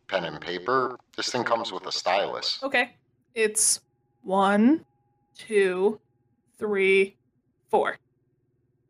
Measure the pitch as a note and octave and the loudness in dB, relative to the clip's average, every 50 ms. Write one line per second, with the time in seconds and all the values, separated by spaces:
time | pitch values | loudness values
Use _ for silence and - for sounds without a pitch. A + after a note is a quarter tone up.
0 | _ - - F#2 F2 D#2+ D2+ D2+ - E2+ F2 F2+ F2+ G2 B2+ C3+ B2+ C3 B2+ A#2+ | _ -4 -4 -4 -4 -4 -8 -10 -10 -8 -8 -6 -4 -2 0 0 0 -2 -6 -10
1 | - _ _ - G#2+ - - B2 A2+ A2 A#2 A2+ - - F#2+ F2+ - D2+ - - | -16 _ _ -8 -8 -4 -4 -2 0 0 -2 -2 -2 -6 -8 -10 -10 -8 -8 -6
2 | - F#2 F2+ G2+ F#2 D2 B1 A#1+ - - - - - C#4 C#4 B3 B3+ B3+ - _ | -2 -2 0 0 0 -2 -4 -6 -6 -6 -6 -6 -6 -4 -2 -2 -4 -4 -8 _
3 | _ _ _ _ _ _ _ A#3 A3 G#3+ G#3+ - - - - - - _ _ _ | _ _ _ _ _ _ _ -2 -2 -2 0 0 0 0 0 -2 -6 _ _ _
4 | _ _ _ _ _ - F#3 G3 G3 G3 G3+ G#3 G#3+ B3 D#4 D#4+ - _ _ _ | _ _ _ _ _ -2 0 2 4 4 4 6 6 4 4 4 0 _ _ _
5 | _ _ _ _ _ _ _ - - - A3 G3+ G3 F#3 F3+ F3+ F#3+ G#3 A3 - | _ _ _ _ _ _ _ -20 -12 0 2 2 4 4 2 2 0 0 0 -2
6 | _ _ _ _ _ _ _ _ _ _ _ _ A3+ G#3+ G#3 G3 F#3+ F#3+ F#3+ G3 | _ _ _ _ _ _ _ _ _ _ _ _ -6 -4 -2 2 2 4 4 4
7 | F#3+ G3 - _ _ _ _ _ _ _ _ _ _ _ - G3 - - - - | 4 2 -2 _ _ _ _ _ _ _ _ _ _ _ 0 2 2 0 -4 -8
8 | _ _ _ _ _ _ _ _ _ _ _ _ _ _ _ _ _ _ | _ _ _ _ _ _ _ _ _ _ _ _ _ _ _ _ _ _